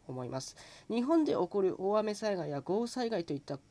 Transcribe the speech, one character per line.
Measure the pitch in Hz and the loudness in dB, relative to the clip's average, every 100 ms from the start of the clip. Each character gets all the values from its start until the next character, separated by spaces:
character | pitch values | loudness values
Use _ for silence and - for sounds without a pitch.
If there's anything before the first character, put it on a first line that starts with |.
| - | -10
思 | 127 123 | -8 -6
い | |
ま | 131 | -6
す。 | - - - - - | -8 -14 -20 -18 -4
日 | 226 | -2
本 | 247 330 | 4 4
で | 294 | 4
起 | - 175 | 2 2
こ | 202 | 2
る | 185 - | 2 2
大 | 190 214 | 2 2
雨 | 214 | 2
災 | 208 214 190 | -2 -2 -2
害 | 147 | -2
や | 143 | -4
豪 | 135 196 | 0 0
雨 | 233 | 0
災 | 254 226 | -2 -2
害 | 208 | -2
と | 170 | -2
い | 143 | -6
っ | |
た | - 143 - | -6 -10 -10